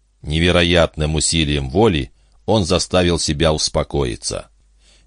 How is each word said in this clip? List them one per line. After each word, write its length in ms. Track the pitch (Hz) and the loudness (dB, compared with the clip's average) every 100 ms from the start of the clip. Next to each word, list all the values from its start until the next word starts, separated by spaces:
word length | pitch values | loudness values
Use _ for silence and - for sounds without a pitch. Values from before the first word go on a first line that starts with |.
| _ _ | _ _
Невероятным 960 | - 78 87 87 87 87 80 - 76 78 | -4 0 2 4 4 4 2 0 -2 -2
усилием 520 | - 82 73 71 67 | -2 0 0 -2 -2
воли 440 | 85 113 76 62 _ _ _ - | 2 2 2 -4 _ _ _ -2
он 180 | 107 | 0
заставил 540 | 85 87 - 90 87 82 | 0 -2 0 0 0 0
себя 340 | - 73 80 | -2 -2 0
успокоиться. 960 | 78 - 78 73 71 64 53 - 50 - _ _ _ _ _ | 0 -2 -4 -4 -4 -4 -6 -10 -10 -12 _ _ _ _ _